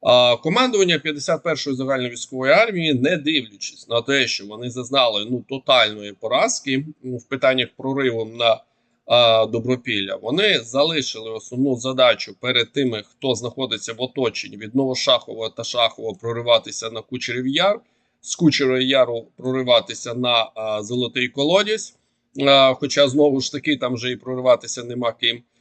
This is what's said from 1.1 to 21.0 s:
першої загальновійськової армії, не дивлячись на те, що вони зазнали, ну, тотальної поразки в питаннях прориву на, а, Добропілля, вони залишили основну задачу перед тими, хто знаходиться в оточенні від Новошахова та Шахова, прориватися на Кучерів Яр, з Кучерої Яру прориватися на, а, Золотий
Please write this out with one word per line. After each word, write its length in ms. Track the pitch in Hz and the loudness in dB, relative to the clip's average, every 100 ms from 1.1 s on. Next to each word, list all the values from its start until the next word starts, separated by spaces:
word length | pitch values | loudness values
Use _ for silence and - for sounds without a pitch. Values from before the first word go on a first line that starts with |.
| 147 139 165 | -6 -2 -2
першої 320 | 175 151 - 127 | -2 -4 -4 -4
загальновійськової 800 | 131 131 123 120 - 131 131 | -2 -2 -2 -8 -10 -4 4
армії, 400 | 165 233 190 160 | 4 4 0 0
не 240 | 135 135 175 | 2 2 0
дивлячись 720 | 143 160 113 101 - - - | 0 -2 -2 -12 -16 -16 -2
на 120 | 117 | -2
те, 260 | 117 139 120 | 2 0 0
що 180 | - 101 | -4 -8
вони 240 | 107 123 | -10 -10
зазнали, 580 | 120 120 135 123 104 107 | -8 -2 2 2 0 -4
ну, 140 | 123 - | -6 -6
тотальної 640 | 135 - 131 110 107 104 | -10 2 4 4 0 -12
поразки 720 | 101 113 127 220 247 - 131 151 151 | -10 -2 0 0 -2 -2 -4 -4 -12
в 200 | 127 123 | -10 -10
питаннях 440 | - 135 135 131 120 _ | -8 0 2 2 -2 _
прориву 480 | 135 135 131 113 110 | -6 -2 -2 -2 -6
на, 380 | 117 117 110 _ _ _ _ - | 0 2 2 _ _ _ _ 0
а, 400 | 120 120 113 110 | 4 6 4 2
Добропілля, 720 | 117 113 127 120 107 98 98 | 0 -2 -4 -2 -4 -4 -6
вони 440 | 104 147 208 165 | -4 0 2 0
залишили 720 | 113 127 151 160 131 117 113 | -2 0 0 0 -4 -8 -10
основну 440 | 110 - 123 139 123 | -10 -10 -2 0 0
задачу 600 | 120 131 127 107 - 101 | -4 4 4 4 -4 -10
перед 320 | 123 123 117 | -4 -2 -2
тими, 320 | - 135 110 104 | -2 -2 -2 -10
хто 240 | _ 135 117 | _ -2 -2
знаходиться 580 | 120 127 131 110 - | -4 -8 -6 -6 -8
в 80 | 113 | -8
оточенні 560 | 160 - 123 - 110 101 | -8 -2 -2 -2 -12 -12
від 180 | 110 123 | -6 -2
Новошахова 760 | 135 127 - 123 - 110 113 | -2 -2 2 0 0 -10 -10
та 140 | 113 | -8
Шахова, 500 | 117 123 113 - 113 139 | -8 -2 -2 -2 -10 -8
прориватися 680 | 117 117 120 117 113 110 113 | -6 -6 2 2 2 -10 -10
на 120 | 117 | -10
Кучерів 460 | - 123 123 123 127 | -10 -10 -6 -4 -2
Яр, 320 | 143 185 220 _ _ _ _ | 0 0 0 _ _ _ _
з 140 | - - | -12 2
Кучерої 520 | 170 143 135 127 131 | 2 4 0 0 2
Яру 400 | 135 123 117 110 _ | 2 2 0 -8 _
прориватися 760 | 123 131 127 120 107 113 - | -4 -4 2 2 2 -10 -8
на, 380 | 120 123 117 110 - | -4 0 0 0 -6
а, 280 | 110 107 | -6 -4
Золотий 440 | 107 123 | -4 -4